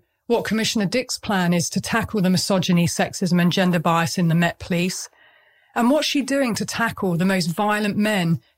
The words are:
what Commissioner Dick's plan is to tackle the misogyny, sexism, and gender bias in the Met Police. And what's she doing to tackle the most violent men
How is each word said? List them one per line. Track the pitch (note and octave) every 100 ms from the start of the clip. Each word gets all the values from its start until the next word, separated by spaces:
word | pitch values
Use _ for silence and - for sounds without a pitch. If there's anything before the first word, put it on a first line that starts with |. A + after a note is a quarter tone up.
| - _ -
what | A#3
Commissioner | - A3 A3 A3+ G3
Dick's | B3 B3+ -
plan | - G3 F3
is | F3 D#3+
to | G3
tackle | - A3+ G3+ G#3+
the | F#3
misogyny, | F3+ - F#3+ E3 F3 E3+
sexism, | - F#3 - F3+ F3
and | F3
gender | E3 F3+ F3
bias | E3+ E3 E3 -
in | E3
the |
Met | E3 E3+ -
Police. | - F3 F#3 - - _ _ _ _ _ _ -
And | A#3+
what's | D4+ D4
she | C#4+
doing | A#3 C#4 B3+
to | G3
tackle | - - A3+ - F#3+ E3+
the | F#3+
most | F#3+ E3+
violent | D#3+ G#3 G#3 G#3 G#3
men | G#3+ G#3 E3 E3 -